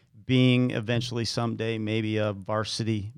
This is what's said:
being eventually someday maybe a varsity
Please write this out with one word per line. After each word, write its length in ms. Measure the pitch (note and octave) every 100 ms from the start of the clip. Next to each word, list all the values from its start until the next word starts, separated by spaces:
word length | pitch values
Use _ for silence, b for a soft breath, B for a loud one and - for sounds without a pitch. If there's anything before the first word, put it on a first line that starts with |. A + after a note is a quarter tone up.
| b A2 A2+
being 460 | B2+ B2+ B2 B2
eventually 540 | A2+ G#2 A#2+ A#2+ A#2 A2
someday 520 | B2 A#2 A2+ A2+ A2
maybe 400 | G#2+ A2 A2 G#2+
a 140 | G#2+
varsity 800 | G2 F#2+ G#2+ G#2+ - A2 G#2+ G#2